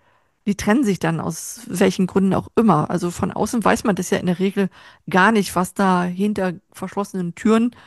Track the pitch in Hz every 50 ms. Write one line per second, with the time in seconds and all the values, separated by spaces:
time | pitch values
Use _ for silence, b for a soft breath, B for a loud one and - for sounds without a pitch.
0 | _ _ _ _ _ _ _ _ - - 196 - - 208 208 294 277 208 190 -
1 | - 160 165 156 - - 160 - - - - - - - - 175 202 190 180 -
2 | 185 180 - 190 190 196 185 185 - - - - 226 220 180 151 156 - - 170
3 | 175 175 170 - - 185 - - 202 214 - 233 - 190 180 - - 233 185 180
4 | 180 - 202 - - 180 175 - 185 196 185 202 196 180 B B B B B B
5 | B - - 185 190 214 226 208 185 - - 175 185 - - - 202 190 185 180
6 | 175 180 180 180 202 214 214 202 190 185 165 180 _ _ - - 190 185 - 202
7 | 202 - - 185 180 170 165 - - 214 220 226 226 247 b b b